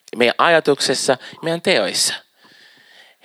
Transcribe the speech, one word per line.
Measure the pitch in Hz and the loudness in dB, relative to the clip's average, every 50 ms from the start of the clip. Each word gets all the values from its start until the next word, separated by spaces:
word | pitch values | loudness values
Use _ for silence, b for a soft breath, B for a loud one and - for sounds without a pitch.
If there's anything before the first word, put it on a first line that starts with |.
| _ - - | _ -10 -2
Meidän | 110 120 120 - - | 0 2 2 2 2
ajatuksessa, | 139 170 170 156 - 147 139 - - - 131 - - - 127 B B B B B | 4 4 4 4 4 2 0 0 0 -2 -2 -2 0 0 -2 B B B B B
meidän | 151 165 165 170 | -6 -6 -6 -4
teoissa, | - 196 170 117 98 80 - - - - - - - _ b b b b b b b b b b b b b b b b b b - | -2 0 0 0 0 -2 -2 -2 -2 -4 -4 -6 -12 _ b b b b b b b b b b b b b b b b b b -4